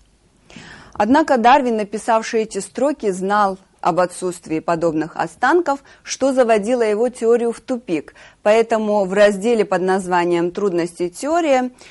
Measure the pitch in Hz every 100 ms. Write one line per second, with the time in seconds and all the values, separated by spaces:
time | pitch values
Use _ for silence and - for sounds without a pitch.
0 | _ _ _ _ _ - - - - -
1 | 214 285 302 262 226 285 247 220 208 220
2 | - 226 220 226 220 196 190 - 269 294
3 | 208 185 190 208 202 190 _ _ 175 170
4 | 180 - 180 175 - 160 156 170 170 156
5 | 156 - 160 - 254 339 339 277 - -
6 | - - 269 262 233 226 196 247 220 208
7 | 247 233 226 233 233 220 - 254 - 160
8 | - - - _ 208 220 226 226 214 208
9 | 185 196 208 196 214 233 196 185 185 190
10 | 180 180 175 175 175 175 202 175 170 -
11 | 175 175 269 330 330 254 254 247 -